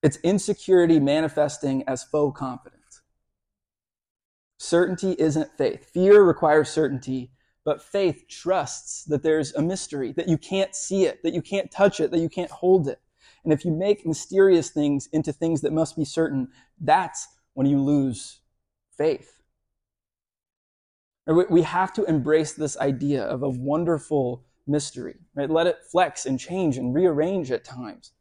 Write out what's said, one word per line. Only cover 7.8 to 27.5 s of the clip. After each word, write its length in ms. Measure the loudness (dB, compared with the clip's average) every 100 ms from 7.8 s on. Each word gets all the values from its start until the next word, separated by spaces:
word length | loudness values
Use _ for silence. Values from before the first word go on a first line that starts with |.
faith 420 | -4 -2 -2 -2 _
trusts 760 | -10 -2 -2 -2 -10 -14 -16
that 180 | -4 -2
there's 300 | 0 0 -2
a 60 | -4
mystery, 520 | -4 -4 -8 -8 -6
that 140 | -6 -2
you 120 | -2
can't 360 | -2 -4 -4
see 300 | -6 -6 0
it, 180 | 0 0
that 120 | -6
you 80 | -6
can't 280 | -6 -6 -6
touch 300 | 2 2 2
it, 100 | -2
that 100 | 0
you 100 | -2
can't 200 | -4 -10
hold 380 | -2 2 4 2
it. 140 | -8 _ _ _ _
And 80 | -2
if 100 | 0
you 100 | 0
make 340 | -2 0 0 -2
mysterious 640 | -8 -2 4 6 6 2
things 360 | -2 0 -2 -2
into 220 | -4 -4
things 260 | -4 -2 -2
that 120 | -2
must 220 | -2 -4 -4
be 100 | -6
certain, 420 | -2 -2 -2 -6 _ _ _
that's 480 | 0 2 0 -10 -16 _ _
when 140 | -2 0
you 120 | 2
lose 600 | 2 0 0 -4 -12 -20 _ _ _ _ _ _
faith. 380 | -2 -2 _ _ _ _ _ _ _ _ _ _ _ _ _ _ _ _ _ _ _ _ 0
And 100 | 2
we, 80 | 4
we 120 | 4
have 300 | 2 -2 -2
to 120 | -2
embrace 500 | 0 0 2 2 2
this 240 | -4 -8 -2
idea 440 | -2 -2 -2 -2
of 200 | -2 -4
a 80 | -4
wonderful 960 | -4 -4 -2 0 -2 -2 -2 -2 -6 _ _ -4
mystery, 500 | -4 -4 -12 -14 -14 _
right? 160 | -8 -2
Let 160 | 0 0
it 100 | -2 _
flex 320 | 0 0 -2
and 160 | -6 -6
change 380 | -6 -2 -2 -2
and 160 | -2
rearrange 560 | 2 2 2 0 -2 -4